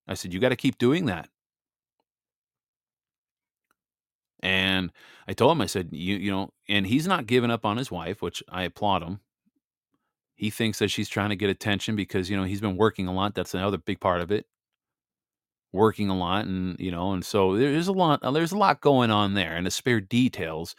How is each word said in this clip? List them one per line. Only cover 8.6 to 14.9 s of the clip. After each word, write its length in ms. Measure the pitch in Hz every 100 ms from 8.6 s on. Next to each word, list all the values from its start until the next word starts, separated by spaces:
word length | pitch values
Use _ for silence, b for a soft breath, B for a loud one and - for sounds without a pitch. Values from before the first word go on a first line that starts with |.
applaud 380 | 87 - 104 92
him. 180 | 82 101 _ _ _ _ _ _ _ _ _ _ _ -
He 140 | 107
thinks 280 | - 110 -
that 100 | 104
she's 160 | - 104
trying 220 | 107 104
to 60 | 95
get 140 | 101
attention 460 | 92 107 98 - 107
because, 340 | 92 98 90
you 60 | 101
know, 80 |
he's 160 | 92 101
been 160 | 104 92
working 320 | 110 - 92
a 40 |
lot. 220 | 92 104
That's 200 | 95 90
another 220 | 92 98 95
big 220 | - 95
part 220 | 98 87
of 100 | 85
it. 160 | 104 - _ _ _ _